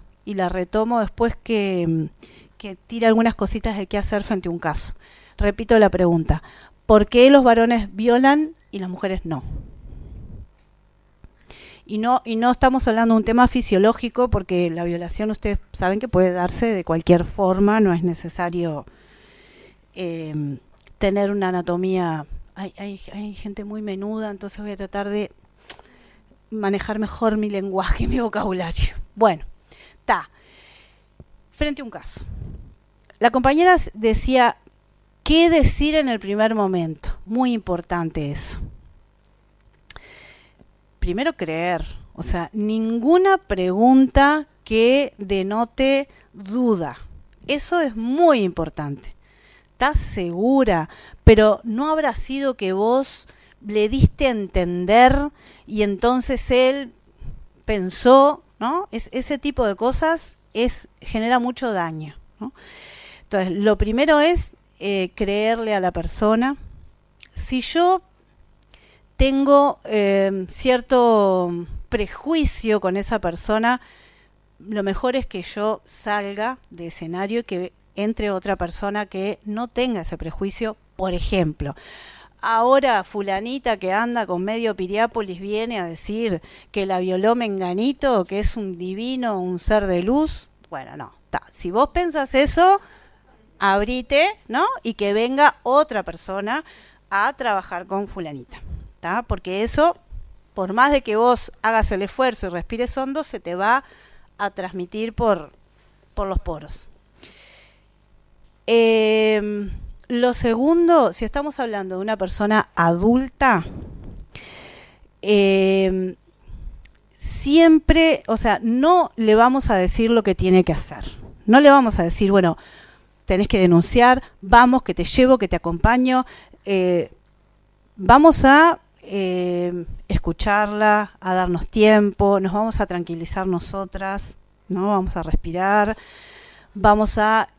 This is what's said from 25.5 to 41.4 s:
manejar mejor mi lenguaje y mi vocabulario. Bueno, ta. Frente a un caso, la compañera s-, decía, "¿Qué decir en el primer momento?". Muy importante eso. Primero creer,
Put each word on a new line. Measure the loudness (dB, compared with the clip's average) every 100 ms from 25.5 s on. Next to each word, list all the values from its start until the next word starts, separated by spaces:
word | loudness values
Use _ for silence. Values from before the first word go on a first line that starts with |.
| _ -20 -20 -20 _ _ _ _ _ _
manejar | -6 -4 -4 -4 -6
mejor | -6 -2 -2 0
mi | -2
lenguaje | -6 -4 -4 -2 -2
y | -2
mi | -2
vocabulario. | -2 -4 -4 -4 -4 -2 -2 -2 -12
Bueno, | 2 2 2 -6 -18 _ -20 -20 _ -4
ta. | -2 -4 _ _ -20 -20 -20 _ _ _ -20 -20 -20 _
Frente | -6 -4 -4
a |
un | -12
caso, | -16 -16 -16 -14 -14 -14 -16 -20 -20 _ _ _ _
la | 0
compañera | 2 2 4 4
s-, | 4 2
decía, | -4 0 0 2 2 2 0 _ _ _ _ _ _
"¿Qué | 0 4 6
decir | 6 4 2 0 0
en | 0
el | -4
primer | -4 -2 0
momento?". | 0 0 -2 -4 -6 -8 -10 -6
Muy | -2 -2
importante | -2 -4 -6 -4 -6 -4 -6 -6
eso. | -8 -8 -10 -12 -16 -20 _ _ _ _ _ _ _ _ _ -18 -18 -20 -20 -20 -20 _ _ _ _ _ _
Primero | -4 -2 -4
creer, | -4